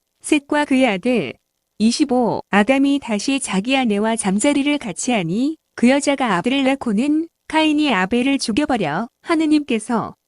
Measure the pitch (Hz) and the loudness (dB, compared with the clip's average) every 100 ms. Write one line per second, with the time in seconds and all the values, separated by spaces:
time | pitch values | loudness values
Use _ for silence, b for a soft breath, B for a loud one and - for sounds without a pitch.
0 | _ _ - 302 - 294 294 262 254 190 | _ _ -2 0 0 -2 2 2 2 0
1 | 240 240 127 - _ _ _ - 220 240 | 0 -2 -2 -8 _ _ _ -2 0 2
2 | 285 247 220 131 - 196 208 269 277 285 | 0 2 0 -2 0 2 2 2 2 0
3 | - 208 269 269 - 190 226 269 240 202 | -2 -6 -2 -4 -2 -4 -2 0 0 0
4 | 220 226 196 202 285 285 277 294 226 - | -2 -2 -2 0 0 0 0 -2 -4 -8
5 | - 226 165 202 277 320 _ - 240 277 | -4 -2 -2 -2 -2 -4 _ 0 2 4
6 | 285 277 240 202 240 277 262 269 247 202 | 2 0 0 0 0 0 0 0 -2 0
7 | 294 302 330 _ - 311 311 302 302 190 | 0 0 -2 _ -4 0 2 2 2 0
8 | 190 233 262 277 - 214 294 247 156 160 | 0 0 0 0 0 -2 0 0 -2 -4
9 | 233 _ - 320 320 302 294 226 - 226 | -6 _ -2 0 2 2 0 -4 -2 -4
10 | 127 - | -4 -10